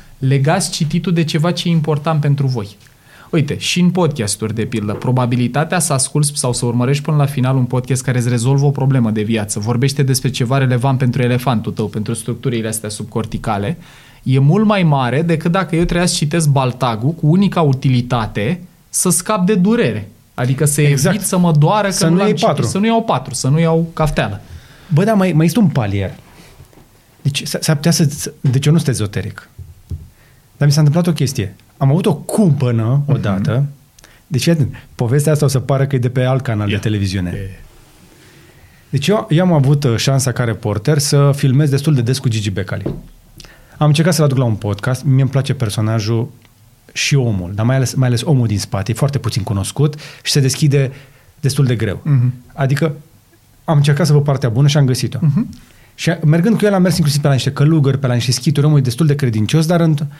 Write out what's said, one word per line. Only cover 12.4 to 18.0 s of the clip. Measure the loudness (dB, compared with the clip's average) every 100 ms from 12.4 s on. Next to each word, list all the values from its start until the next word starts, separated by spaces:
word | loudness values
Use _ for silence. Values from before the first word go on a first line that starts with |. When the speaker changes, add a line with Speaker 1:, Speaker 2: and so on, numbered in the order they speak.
| -4 -4 -4
Speaker 1:
astea | -6 -8
subcorticale, | -10 -8 -6 -6 -6 -4 -2 -4 -6 -12 -20 -20 -8
e | 0 2
mult | 4 4 2
mai | 2
mare | 2 2 0 0
decât | 0 0 0
dacă | -2 -2 0
eu |
trebuia | 0 0 -2
să | -2
citesc | -2 0 2
Baltagul | 2 0 -2 -4 -2 -4
cu | 0 2
unica | 2 2 2
utilitate | 0 0 0 0